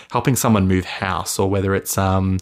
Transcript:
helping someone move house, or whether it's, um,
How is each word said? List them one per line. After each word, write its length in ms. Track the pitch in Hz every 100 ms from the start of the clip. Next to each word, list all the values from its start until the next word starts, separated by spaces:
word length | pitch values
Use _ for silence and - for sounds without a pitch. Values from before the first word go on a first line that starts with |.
| -
helping 240 | 123 143 123
someone 320 | 123 107 95
move 180 | 92 90
house, 540 | - 98 87 - -
or 100 | 98
whether 240 | 98 95
it's, 240 | 98 - -
um, 400 | 98 95 95 95